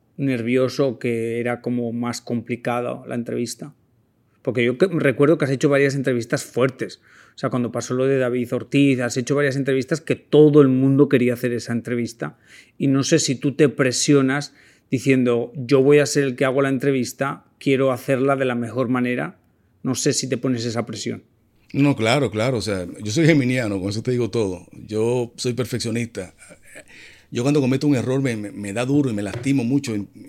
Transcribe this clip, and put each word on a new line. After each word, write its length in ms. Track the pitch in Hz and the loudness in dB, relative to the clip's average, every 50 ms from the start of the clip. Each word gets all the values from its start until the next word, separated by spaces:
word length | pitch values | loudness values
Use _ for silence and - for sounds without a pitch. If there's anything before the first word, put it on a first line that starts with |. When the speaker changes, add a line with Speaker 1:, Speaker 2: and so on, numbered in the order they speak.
| _ _ - | _ _ -8
Speaker 1:
nervioso, 800 | - 139 135 127 117 110 120 127 127 131 120 - - 143 135 113 - | -4 -2 -2 -2 -2 -2 0 0 2 0 0 0 0 -2 -2 -2 -4
que 420 | - 120 117 113 113 117 113 120 | -4 -4 -2 -2 -4 -4 -4 -4
era 200 | 117 123 120 120 | -2 -4 -4 -4
como 320 | - 123 123 120 120 117 | -4 -4 -4 -4 -4 -4
más 280 | 117 117 120 120 117 - | -4 -4 -6 -6 -6 -8
complicado 840 | - - 120 117 107 - 123 120 - 127 120 123 123 123 127 127 127 | -8 -6 -6 -6 -4 -6 -8 -6 -4 -4 -4 -4 -4 -6 -8 -10 -10
la 80 | 123 123 | -10 -8
entrevista? 600 | 120 117 120 120 120 123 117 - - 160 143 - _ _ _ _ _ _ _ _ _ _ _ _ _ | -8 -6 -6 -6 -6 -6 -6 -8 -14 -14 -18 -18 _ _ _ _ _ _ _ _ _ _ _ _ _
Porque 220 | - 131 107 127 120 | -8 -4 0 0 2
yo 140 | 120 127 131 | 2 2 2
que, 80 | 190 | 0
recuerdo 520 | 190 165 147 151 143 113 - 143 143 170 156 | 0 0 0 0 0 2 4 4 4 4 2
que 60 | 147 | 0
has 60 | 131 | -2
hecho 180 | 139 123 - 143 | -2 0 0 2
varias 260 | 143 139 139 139 139 | 2 4 2 2 0
entrevistas 500 | 139 127 135 123 117 113 - 151 131 - | -2 -2 -2 -2 -2 -2 -4 -4 -6 -6
fuertes. 560 | - - 117 127 135 - - 113 95 - _ _ _ - - - _ _ | -6 -2 0 0 0 0 -4 -10 -10 -10 _ _ _ -20 -20 -20 _ _
O 40 | - | -8
sea, 120 | - 127 | -6 -4
cuando 220 | 135 127 120 113 | -2 -2 -4 -2
pasó 220 | 120 120 117 - 127 | -4 -6 -6 -4 -2
lo 120 | 127 131 | 0 0
de 120 | 135 135 131 | 2 2 0
David 340 | 127 120 123 123 120 117 | 0 0 -2 -2 -4 -2
Ortiz, 480 | 127 120 - - - 139 143 139 131 123 | -4 -6 -6 0 2 4 4 4 4 2
has 160 | 123 120 - | 0 -2 -2
hecho 180 | 127 120 - 143 | -4 -2 0 0
varias 220 | 143 143 135 127 | 0 0 0 0
entrevistas 440 | 139 131 139 135 135 117 - 165 151 | -2 0 0 0 0 0 -2 -4 -4
que 160 | - - 139 | -2 -4 -4
todo 440 | - _ - - 147 151 151 143 151 | -4 _ 4 6 8 8 10 10 8
el 60 | 143 131 | 8 8
mundo 400 | 131 131 135 139 135 135 147 139 | 6 4 4 4 4 4 4 4
quería 260 | 143 120 120 123 120 | 4 2 2 2 0
hacer 180 | 120 - 123 | -2 -2 -4
esa 200 | 120 113 - - | -4 -4 -4 -4
entrevista. 640 | 120 117 - 120 123 120 117 110 - - 156 147 - _ _ _ - - - _ _ - | -6 -6 -4 -4 -4 -4 -4 -6 -8 -10 -12 -12 -12 _ _ _ -20 -20 -20 _ _ -2
Y 80 | 139 139 | 0 2
no 140 | 135 135 | 2 2
sé 160 | 127 - 170 151 | 2 2 2 2
si 160 | - - 127 | 2 0 -4
tú 180 | 117 - 143 123 | -2 -4 -4 2
te 140 | - 156 131 | 2 2 2
presionas 880 | - - 139 127 120 - - 156 147 139 131 131 135 147 147 - _ _ - - _ _ _ - | 4 2 0 0 0 0 2 4 4 4 4 2 0 -2 -6 -10 _ _ -20 -20 _ _ _ -4
diciendo, 640 | 139 123 - 135 131 131 123 123 120 117 123 123 - | -4 -2 2 2 4 4 4 2 2 0 -2 -4 -8
"Yo 260 | 139 123 117 143 131 | -10 -2 2 4 4
voy 160 | 131 143 147 147 | 6 6 6 6
a 80 | 139 | 4
ser 180 | 143 - 147 139 | 4 0 0 0
el 120 | 135 123 | -2 -2
que 80 | 123 139 | -2 -2
hago 180 | 131 127 139 | 0 2 0
la 60 | 139 135 | 0 0
entrevista, 760 | 135 123 135 143 135 131 120 117 - - 135 139 160 - _ _ _ _ | 0 0 0 0 0 0 -2 -4 -4 -6 -6 -6 -6 -10 _ _ _ _
quiero 320 | - 139 135 127 135 135 | 0 0 2 2 2 0
hacerla 440 | 127 117 - - 135 123 135 139 139 | 0 -2 -2 -2 0 0 2 0 0
de 80 | 135 131 | 0 0
la 100 | 127 120 | -2 -2
mejor 340 | 120 120 110 107 127 131 113 | -4 -6 -4 -4 -4 -2 0
manera". 500 | 127 123 123 123 123 131 147 175 - _ _ _ _ _ _ _ _ _ | 0 0 0 -2 -2 -4 -6 -8 -10 _ _ _ _ _ _ _ _ _
No 120 | - 131 123 | -6 -4 -4
sé 180 | - - 151 | -2 0 -2
si 160 | 123 - 135 127 | -2 -2 -2 -4
te 80 | 127 | -6
pones 280 | 113 - 135 127 117 113 | -4 -2 -4 -4 -2 -4
esa 220 | 120 107 117 110 | -6 -4 -6 -6
presión. 380 | - 113 104 - 120 113 107 _ _ _ _ _ _ _ _ _ - | -6 -8 -10 -8 -8 -8 -10 _ _ _ _ _ _ _ _ _ -6
Speaker 2:
No, 240 | - 139 143 143 135 | 0 2 2 2 2
claro, 340 | 113 110 110 127 147 135 104 | 2 2 2 2 2 0 -2
claro. 280 | 98 107 110 135 127 110 | -2 -2 -2 0 -2 -2
O 40 | |
sea, 240 | 92 107 98 92 87 - - - | -4 -4 -4 -6 -6 -10 -12 -10
yo 80 | 107 104 | -8 -4
soy 140 | 107 165 160 | 0 2 4
geminiano, 540 | 160 165 143 123 123 127 131 120 104 101 95 | 6 6 4 4 2 0 0 -2 -2 -4 -4
con 100 | 90 101 | -4 -4
eso 120 | 98 113 | -6 -4
te 100 | 110 127 | -4 -2
digo 180 | 123 120 117 104 | -2 -2 -2 -2
todo. 360 | 104 117 107 95 90 87 90 - | -2 -2 -2 -2 -4 -8 -12 -18
Yo 600 | - 71 - 101 107 107 113 117 123 127 120 117 - | -20 -18 -12 -8 -4 -2 -2 0 0 -2 -4 -6 -8
soy 180 | - - 127 117 | -6 -6 -4 -4
perfeccionista. 800 | 120 120 - 127 107 - 117 110 120 117 113 - 101 90 85 _ _ - - - - - - - - - - - - - - - - _ - | -4 -6 -6 -6 -6 -4 -4 -4 -4 -6 -6 -8 -12 -12 -14 _ _ -20 -20 -20 -20 -20 -20 -20 -20 -20 -20 -20 -20 -20 -20 -20 -20 _ -10
Yo 100 | - 117 | -6 -2
cuando 180 | 117 139 147 151 | 0 2 2 2
cometo 280 | 131 123 135 135 147 147 | 2 2 2 2 2 2
un 80 | 143 | 2
error 260 | 120 107 127 131 139 | 2 0 0 0 0
me, 140 | 135 131 113 | 0 -2 -2
me, 160 | 107 104 101 | -4 -8 -10
me 200 | - 101 101 101 | -10 -10 -10 -6
da 140 | 98 117 127 | -4 -4 -2
duro 240 | 127 139 147 135 127 | 0 2 2 2 0
y 20 | |
me 100 | 107 101 | -2 -2
lastimo 420 | 101 95 95 117 - 135 139 135 117 | -4 -4 -6 -4 -2 0 0 0 2
mucho 300 | 117 139 143 143 120 110 | 2 0 0 -2 -2 -6
in-, 140 | 104 98 - - - - | -6 -6 -8 -14 -20 -20